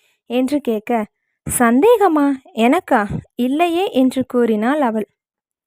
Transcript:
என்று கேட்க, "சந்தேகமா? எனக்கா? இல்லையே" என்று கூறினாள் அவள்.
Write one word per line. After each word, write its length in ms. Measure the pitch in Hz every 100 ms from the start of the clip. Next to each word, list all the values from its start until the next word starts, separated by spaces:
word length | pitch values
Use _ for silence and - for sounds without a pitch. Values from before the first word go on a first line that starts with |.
| _ _ -
என்று 280 | 240 262 285
கேட்க, 460 | 240 220 214 233 208 _ _ _ -
"சந்தேகமா? 800 | - 240 247 415 466 392 311 285 269 _
எனக்கா? 480 | 226 233 330 - 254 208 240 -
இல்லையே" 500 | - 247 285 349 330 403
என்று 320 | 254 262 262 247
கூறினாள் 540 | 240 233 214 226 302
அவள். 280 | 254 220 - _ _ _ _ _